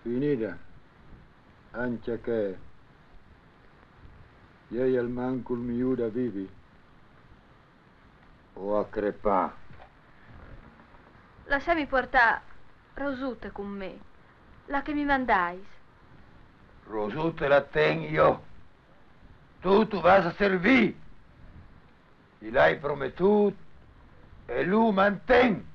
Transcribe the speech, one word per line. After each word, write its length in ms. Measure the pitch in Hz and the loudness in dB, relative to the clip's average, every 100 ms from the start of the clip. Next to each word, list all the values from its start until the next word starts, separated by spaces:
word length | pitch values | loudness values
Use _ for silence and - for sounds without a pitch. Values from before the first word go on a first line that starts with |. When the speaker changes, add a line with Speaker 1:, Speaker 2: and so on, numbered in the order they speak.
Speaker 1:
Finita. 560 | 117 123 147 135 107 85 - - - - - - - - - - - | -4 -2 0 0 -4 -8 -16 -20 -20 -20 -20 -20 -20 -20 -20 -20 -16
Anche 480 | 113 123 113 - 113 | -8 -6 -6 -6 -6
che 360 | 120 117 101 92 - - - - - - - - - - - - - - - - - - - - - | -4 -2 -2 -6 -14 -20 -20 -20 -20 -20 -20 -20 -20 -20 -20 -20 -20 -20 -20 -20 -20 -20 -20 -20 -8
ieri 280 | 113 131 127 | 0 2 2
al 120 | 120 | 0
manco 440 | 123 127 131 113 | -4 -4 -4 -4
il 60 | 123 | -6
mio 340 | 123 120 127 | -4 -2 -2
da 140 | 127 117 | 0 -2
vivi. 420 | 113 123 98 92 - - - - - - - - - - - _ _ _ _ - - - - - | -2 -4 -6 -10 -14 -20 -20 -20 -20 -20 -20 -20 -20 -20 -20 _ _ _ _ -20 -20 -20 -20 -20
O 260 | - 98 104 | -10 -2 -2
a 80 | 95 | -2
crepà. 680 | - 101 - 104 95 82 - - - - - - - - - - - - - - - - - - - | -2 -4 -2 2 2 0 -6 -18 -18 -20 -20 -20 -20 -20 -20 -18 -18 -20 -20 -20 -20 -20 -20 -20 -20
Speaker 2:
Lasciami 420 | - 277 339 339 285 | -2 -2 0 0 0
portare 560 | 262 247 262 226 175 - - - - - - | -2 2 4 4 2 -6 -18 -18 -20 -18 -8
Rosutte 560 | 285 254 269 226 208 | -6 -4 -6 -8 -12
con 160 | 202 202 | -10 -10
me, 320 | 202 185 - - - - - - - - | -8 -10 -12 -20 -20 -20 -20 -20 -20 -6
la 160 | 277 | -6
che 140 | 277 294 | -4 -4
mi 100 | 285 | 0
mandais. 580 | 269 247 202 175 185 196 - - - - - - - - - - - - | 0 2 2 0 -6 -16 -18 -20 -20 -20 -20 -20 -20 -20 -20 -20 -20 -10
Speaker 1:
Rosutte 640 | 110 104 139 165 160 143 | -4 -4 -2 -4 -2 4
la 140 | 143 | 4
tengo 460 | - 156 156 156 156 | 4 2 2 2 -2
io. 360 | 156 151 - - - - - _ - - - - - - - | 4 4 4 -6 -20 -20 -20 _ -20 -20 -20 -20 -20 -20 -8
Tu, 260 | 180 202 220 | 2 4 4
tu 140 | 190 | 2
vas 240 | 165 196 170 | 6 6 4
a 60 | |
servire. 680 | - 202 185 180 262 202 - - - - - - - - - - - - - - - | 0 0 2 4 6 4 0 -16 -20 -20 -20 -20 -20 -20 -20 -20 -20 -20 -20 -20 -16
Gliel'hai 340 | 107 123 160 160 | -4 4 4 2
promettuto 760 | 147 143 131 - 185 208 202 190 - - - - - - - - - | -4 -4 -6 0 2 4 2 0 -16 -20 -20 -20 -20 -20 -20 -20 -8
e 180 | 123 151 | -4 0
lui 260 | 208 226 | 2 4
mantén. 720 | 190 202 196 - 240 254 165 - | 4 2 0 4 4 4 0 -6